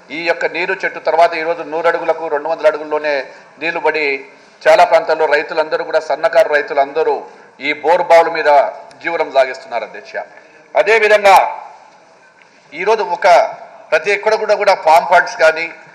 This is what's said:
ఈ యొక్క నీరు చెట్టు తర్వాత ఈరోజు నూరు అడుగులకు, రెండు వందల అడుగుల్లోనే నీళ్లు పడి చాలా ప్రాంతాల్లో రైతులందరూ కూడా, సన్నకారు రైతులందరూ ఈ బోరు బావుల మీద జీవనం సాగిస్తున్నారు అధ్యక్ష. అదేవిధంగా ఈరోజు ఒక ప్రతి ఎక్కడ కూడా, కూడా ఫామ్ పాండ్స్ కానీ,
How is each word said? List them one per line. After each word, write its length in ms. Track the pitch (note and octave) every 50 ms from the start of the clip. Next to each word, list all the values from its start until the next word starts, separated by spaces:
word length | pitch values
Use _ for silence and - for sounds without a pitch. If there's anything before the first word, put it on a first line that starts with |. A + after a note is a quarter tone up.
| _ -
ఈ 100 | C3+ D#3+ E3+
యొక్క 220 | E3+ E3 - -
నీరు 300 | D3+ C#3+ D#3+ F3 F#3 F#3+ - -
చెట్టు 140 | E3 - E3
తర్వాత 360 | - E3 D#3 D#3+ E3+ E3+ E3+
ఈరోజు 280 | D#3+ D#3+ E3 E3+ D#3+
నూరు 260 | D#3+ D3 D3+ E3 E3 E3+
అడుగులకు, 400 | E3+ E3 E3 D#3+ D#3+ D#3+ D#3+ D#3+
రెండు 200 | D3 C#3+ D3 D#3+
వందల 180 | E3 D#3 D3+
అడుగుల్లోనే 600 | D3+ D3+ D3+ D#3 D3+ D3+ D3+ D3+ D3+ D3 C3+ B2+ - - - - - _ -
నీళ్లు 220 | D3+ E3 E3+ E3+
పడి 440 | D#3 D#3 D#3 D#3 D3+ C#3 C3+ C#3 C3+ - - _ _ _ _ _ - D#3
చాలా 160 | D#3+ F3 F3
ప్రాంతాల్లో 420 | E3+ E3 E3 D#3+ E3 D#3 D#3 D#3+
రైతులందరూ 580 | C#3+ D3 D3 D#3+ - F3 D#3+ D3+ D#3 E3 E3 E3+
కూడా, 160 | D#3+ D#3 D#3
సన్నకారు 480 | D3+ - F3 D#3 D#3+ E3 - E3 D#3+ D3
రైతులందరూ 800 | D3+ D3 D3 - D#3 C#3+ C3+ C#3 D3 D#3+ D#3 D#3 C#3 - - - - - - - _ _
ఈ 120 | B2+ D3
బోరు 300 | D3+ D3 - D3+ F3 F#3
బావుల 260 | F3 F3 E3+ E3 E3 D#3
మీద 220 | D#3+ D#3+ D3 D3 D3 C#3 A#2+ G#2 - - - - - -
జీవనం 300 | D3 E3 E3+ - - C#3+
సాగిస్తున్నారు 520 | C3 C3+ C3 C3 B2 - - - B2 A2+ G#2+
అధ్యక్ష. 280 | F#2+ G2 G#2 - - - G2+ F#2 - - - _ _ _ _ _ _ -
అదేవిధంగా 600 | C3+ D#3+ G3 A3+ A3+ G#3+ G#3 G#3 G#3 G3+ G3 F#3 F3 - - - - - - - - - _ _ _ _ _ _ _ _ _ _ _ _ _ _ _ _ _ C#3
ఈరోజు 280 | D#3+ F3+ G3+ A3+ G#3+
ఒక 260 | G3 F3 F3 - - F#3+ E3+ D3+ - - - - - - - - - -
ప్రతి 200 | D3+ E3 - G3+
ఎక్కడ 240 | G3+ G3+ - G#3+ A3
కూడా, 200 | G#3+ G#3+ G3+ G#3+
కూడా 200 | G3 G3+ G3 F#3+
ఫామ్ 320 | F#3 - D#3 D#3 F3 F3 E3+
పాండ్స్ 260 | F3+ F3 - E3+ -
కానీ, 300 | E3+ E3 D#3+ D#3 D#3+ E3 E3 - - - -